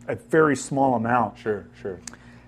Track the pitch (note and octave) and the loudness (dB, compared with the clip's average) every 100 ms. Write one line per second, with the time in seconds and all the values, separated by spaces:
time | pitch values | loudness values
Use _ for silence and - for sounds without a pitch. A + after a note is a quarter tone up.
0 | - A#2 - D#3+ D3+ C3 - C#3 C3+ A#2+ | -10 -10 0 2 4 2 -2 0 0 0
1 | A2+ B2 G#2+ - A2 G2+ E2+ - G#2 F2 | 0 0 0 -4 -6 -6 -8 -12 -12 -12
2 | - - - - | -14 -20 -20 -20